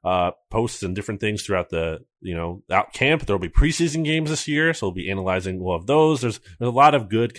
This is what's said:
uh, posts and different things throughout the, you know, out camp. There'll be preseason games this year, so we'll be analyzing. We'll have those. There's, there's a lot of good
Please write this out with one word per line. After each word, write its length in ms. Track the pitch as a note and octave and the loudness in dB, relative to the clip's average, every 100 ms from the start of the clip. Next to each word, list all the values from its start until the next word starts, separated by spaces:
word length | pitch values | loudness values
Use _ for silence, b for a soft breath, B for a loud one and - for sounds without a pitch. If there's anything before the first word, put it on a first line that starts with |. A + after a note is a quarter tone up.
uh, 280 | F2+ F2+ F2+ - - | -2 0 0 -4 -6
posts 320 | A2+ A#2 - | -2 -2 -4
and 120 | F#2+ | -6
different 260 | F#2+ G2+ G2+ | -6 -8 -6
things 200 | G#2+ G#2 | -4 -4
throughout 260 | - F#2 F2 | -2 -4 -2
the, 300 | E2 E2 D#2+ - _ | -4 -4 -6 -14 _
you 140 | F#2 | -8
know, 300 | E2 E2+ F2+ - | -6 -6 -8 -2
out 200 | F#2+ - | 0 0
camp. 320 | - C3+ D#3 | 0 0 2
There'll 140 | - G2+ | 0 -4
be 100 | F2 | 0
preseason 560 | - D3 D#3+ E3 D#3+ | 4 4 2 0 0
games 260 | D#3 D#3 D3+ | -2 -2 -2
this 180 | D#3 - | -4 -2
year, 260 | D3 D#3+ | 0 0
so 140 | D#3 G2 | 0 -4
we'll 60 | |
be 140 | F2+ F2+ | -4 -4
analyzing. 540 | G2 F#2 F#2 F#2 F#2 | -4 -2 -2 -2 -4
We'll 160 | F#2 E2+ | -2 -2
have 80 | G2 | 2
those. 340 | D3+ D#3 C#3+ | 4 4 2
There's, 180 | A#2+ - B - | -2 -6 B -6
there's 100 | A#2+ | 0
a 60 | |
lot 220 | A#2+ D3 C#3+ | 6 6 6
of 120 | G2+ | 2
good 260 | A2 A#2 | 0 0